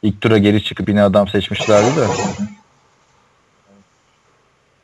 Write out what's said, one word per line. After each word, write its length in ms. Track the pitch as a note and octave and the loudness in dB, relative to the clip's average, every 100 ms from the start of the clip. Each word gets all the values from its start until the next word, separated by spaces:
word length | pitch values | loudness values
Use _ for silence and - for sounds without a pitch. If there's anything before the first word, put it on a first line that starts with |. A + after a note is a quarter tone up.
ilk 200 | G#2+ G#2 | -2 -2
tura 160 | A#2 A2 | 2 4
geri 260 | G2+ G#2 | 4 2
çıkıp 260 | - - F#2 | -2 -8 -2
yine 140 | G#2 | 2
adam 240 | G2+ G2+ G2 | 2 2 0
seçmişlerdi 680 | G2+ F#2+ G#2 - G#2 A2 D3+ | -2 -4 -8 0 2 2 0
de. 100 | A2+ - G3 - - - _ _ _ _ _ _ _ _ _ _ _ G2 F#2+ _ _ _ _ _ _ _ _ _ | -2 -4 -6 -6 -12 -12 _ _ _ _ _ _ _ _ _ _ _ _ _ _ _ _ _ _ _ _ _ _